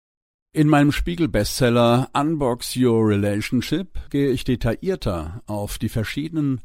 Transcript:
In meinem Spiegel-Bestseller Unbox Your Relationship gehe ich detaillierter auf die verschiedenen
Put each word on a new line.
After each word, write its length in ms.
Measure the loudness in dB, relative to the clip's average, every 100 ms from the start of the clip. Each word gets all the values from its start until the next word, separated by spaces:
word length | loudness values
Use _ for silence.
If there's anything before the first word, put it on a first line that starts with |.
| _ _ _ _ _
In 160 | 0 4
meinem 240 | 6 4
Spiegel-Bestseller 1160 | 2 -2 -2 0 0 -2 0 2 4 4 4 0
Unbox 640 | -2 0 0 -2 -2 -4 0
Your 320 | 2 4 4
Relationship 1000 | 2 0 -2 -2 -2 -2 -4 -4 -8 -4
gehe 200 | 0 0
ich 160 | 0 -2
detaillierter 960 | -2 0 -2 -4 -4 -2 -4 -6 -10 -10
auf 300 | -8 -6 -6
die 120 | -4
verschiedenen 720 | -4 -4 -6 -6 -2 -2 -2